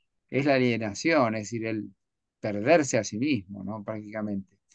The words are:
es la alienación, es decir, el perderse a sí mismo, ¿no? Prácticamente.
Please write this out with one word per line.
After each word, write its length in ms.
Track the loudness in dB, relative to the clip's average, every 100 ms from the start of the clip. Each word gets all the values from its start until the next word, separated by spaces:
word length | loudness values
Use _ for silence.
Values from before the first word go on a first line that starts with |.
| _ _ -4
es 140 | 0 4
la 80 | 4
alienación, 800 | 4 2 -2 -2 2 4 4 0
es 80 |
decir, 240 | -6 -6 -4
el 260 | -4 -8 -14 _ _ _ _
perderse 560 | -4 -2 4 4 4 0
a 60 | -2
sí 140 | -2
mismo, 440 | -2 -2 -4 -10 -8
¿no? 180 | -8 -8
Prácticamente. 720 | -10 -8 -8 -4 -6 -8 _ _